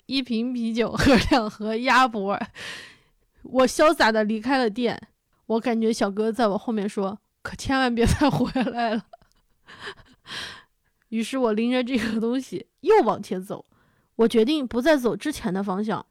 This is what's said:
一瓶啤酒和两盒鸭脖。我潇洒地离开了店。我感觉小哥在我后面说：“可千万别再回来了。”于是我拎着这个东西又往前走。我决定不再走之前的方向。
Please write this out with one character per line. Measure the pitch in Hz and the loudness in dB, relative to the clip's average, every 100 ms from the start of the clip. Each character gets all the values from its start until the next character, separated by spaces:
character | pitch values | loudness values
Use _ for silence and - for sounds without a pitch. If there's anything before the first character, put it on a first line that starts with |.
| - | -6
一 | 269 | -4
瓶 | 254 220 240 | -2 -2 -4
啤 | 247 226 | -4 -4
酒 | 226 220 | -2 -2
和 | - 277 240 - | 2 4 4 4
两 | 247 214 | 0 0
盒 | - 214 226 | -6 -6 -2
鸭 | 254 247 262 | 2 4 4
脖。 | 220 196 196 214 - - - - - _ _ _ _ | 0 -4 -4 -6 -12 -14 -14 -18 -20 _ _ _ _
我 | - 254 254 | -4 2 2
潇 | - 311 | 4 4
洒 | 320 226 | 6 2
地 | 220 | 2
离 | 214 220 | 0 -2
开 | 233 269 | 0 0
了 | 233 | 0
店。 | 214 233 - - _ _ _ - | 0 -4 -4 -12 _ _ _ -4
我 | 220 | -2
感 | 240 226 | 0 0
觉 | 220 | 0
小 | 233 202 | 2 0
哥 | 196 220 | 0 -2
在 | 226 220 | 2 2
我 | 196 | 0
后 | - | -2
面 | 220 202 | -4 -4
说 | - 190 208 _ _ | -4 -6 -6 _ _
：“可 | - - | -14 -8
千 | - 269 | -2 0
万 | 254 | 0
别 | 233 226 | 2 2
再 | - 285 | 4 2
回 | - 247 262 240 | 2 -2 -2 -4
来 | 240 233 220 | -2 -4 -4
了。” | - - _ _ _ _ _ - - - - _ - - - - _ _ _ _ - | -6 -20 _ _ _ _ _ -18 -16 -16 -20 _ -14 -12 -12 -14 _ _ _ _ -8
于 | 226 | -4
是 | 220 269 | -2 0
我 | 240 | 0
拎 | 214 240 | 2 0
着 | 254 | 0
这 | 240 262 | 0 -2
个 | 220 220 | -2 -2
东 | 226 262 | -2 -2
西 | 262 - - _ | -6 -12 -14 _
又 | 330 427 | 4 4
往 | 226 - | 4 0
前 | - 185 | -4 -8
走。 | 190 180 - _ _ _ _ - | -8 -12 -14 _ _ _ _ 0
我 | 226 | 2
决 | 233 220 | 4 4
定 | 311 247 | 2 -2
不 | 233 | 0
再 | 269 302 | 2 4
走 | 240 | 2
之 | 190 302 | -2 -4
前 | - 202 | -4 -4
的 | 185 | -4
方 | 202 185 | -2 -4
向。 | 214 180 - | -2 -4 -6